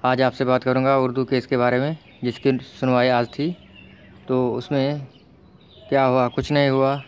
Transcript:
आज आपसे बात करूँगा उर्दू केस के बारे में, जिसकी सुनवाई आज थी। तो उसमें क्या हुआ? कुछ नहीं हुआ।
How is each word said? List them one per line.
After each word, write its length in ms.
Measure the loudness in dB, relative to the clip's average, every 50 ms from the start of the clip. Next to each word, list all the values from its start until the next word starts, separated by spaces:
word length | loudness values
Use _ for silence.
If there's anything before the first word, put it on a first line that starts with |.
| 2
आज 160 | 0 2 2
आपसे 240 | 2 0 0 -2 0
बात 180 | 0 0 0 0
करूँगा 340 | 0 0 2 2 2 2
उर्दू 260 | 2 2 0 -2 -4 -2
केस 200 | 0 -2 -2 0
के 120 | -2 0
बारे 220 | 0 2 2 2 0
में, 180 | -2 -2 -6 -8 _ -20 -14 -6 -6
जिसकी 280 | -6 -6 -2 0 0 0 0 -6 -12
सुनवाई 360 | -10 -4 -2 0 2 2 2 2
आज 180 | 2 0 0 -2
थी। 200 | -6 -6 -6 -6 -6 -10 -16 -20 -20 -20 -20 -20 -20 -20 -20 -20 -20 -20 -6
तो 100 | -2 -2 0 0 0
उसमें 560 | -2 -4 -6 -4 -2 -2 -2 -2 -4 -6 -10 -14 -20 -20 -20 -20 -20 -20 -20 -20 -20 -20 -20 -20 -20 -20 -6 -2
क्या 140 | 0 2 2
हुआ? 240 | 4 2 2 0
कुछ 240 | 0 -2 -6 -4 -2
नहीं 180 | 0 2 2 2
हुआ। 240 | 2 2 0 0 -2 -4 -8